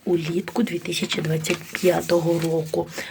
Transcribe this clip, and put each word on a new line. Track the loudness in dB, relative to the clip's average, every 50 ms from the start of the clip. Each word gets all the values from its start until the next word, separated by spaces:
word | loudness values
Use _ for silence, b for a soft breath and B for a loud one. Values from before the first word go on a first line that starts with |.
| 0
улітку | 2 2 2 2 0 -2 -2 -4 -2 0 0
дві | 0 0 0 -4
тисячі | -4 -4 -4 -2 -2 -2 -2 -2
двадцять | 0 0 0 0 0 -2 -4 -4 -6 -8
п'ятого | -4 2 4 4 4 4 2 2 2 4 4 4 2 2
року, | 2 0 0 0 0 0 -2 -2 -2 B B B B B